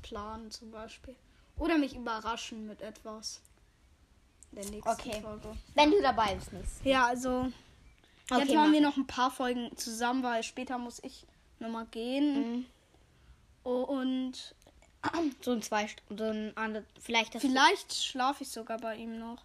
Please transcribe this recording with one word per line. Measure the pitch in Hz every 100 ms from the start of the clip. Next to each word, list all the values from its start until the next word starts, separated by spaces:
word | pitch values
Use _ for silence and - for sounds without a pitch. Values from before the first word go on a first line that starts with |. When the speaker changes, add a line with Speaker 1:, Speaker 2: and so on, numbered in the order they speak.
Speaker 1:
planen, | - 226 208 220 220
zum | - 220
Beispiel. | 220 220 - - 247 _ _ _ -
Oder | 330 330
mich | 277
überraschen | 254 240 220 214 233 - 226 214
mit | 208
etwas. | 214 214 220 220 214 - - _ _ _ _ _ _ _ _ _ -
In | -
der | 202
nächsten | 208 226
Speaker 2:
Okay. | 226 262 214
Speaker 1:
Folge. | 214 214 214 220 -
Speaker 2:
Wenn | - 302
du | 403
dabei | 269 220 214
bist, | 190 -
nächstes | 190 - -
Mal. | 269
Speaker 1:
Ja, | 269 240
also. | 247 254 254 254 247 - - - - _ _ -
Speaker 2:
Okay, | 254
Speaker 1:
Jetzt | 277
machen | 302 302
Speaker 2:
mach |
Speaker 1:
wir | 302
Speaker 2:
ich. | 294
Speaker 1:
noch | 285
ein | 262
paar | - 254
Folgen | 269 247 247 233 -
zusammen, | - 226 240 262
weil | 247 233
später | 226 - 262 247
muss | 240 233
ich | - - - _ _ _
nochmal | 226 226 226
gehen. | 226 233 262 294 277 233
Speaker 2:
Mhm. | 240 247 _ _ _ _ _ - - _ _
Speaker 1:
Und | - 247 254 269 254 262 262 254 - - - - - _
Speaker 2:
<clears throat> | - 330 320 254
So | -
in | 240
zwei | - 214 214
St-, | - - 208
so |
in | 220 214 214 208
eine, | 220 214 202 -
vielleicht | - 233 220
das | 240
Speaker 1:
vielleicht | 269 262 294 381 -
schlafe | - - 262 254 285
ich | 269
sogar | - 226 226
bei | 233 220
ihm | 226 226
noch. | 226 233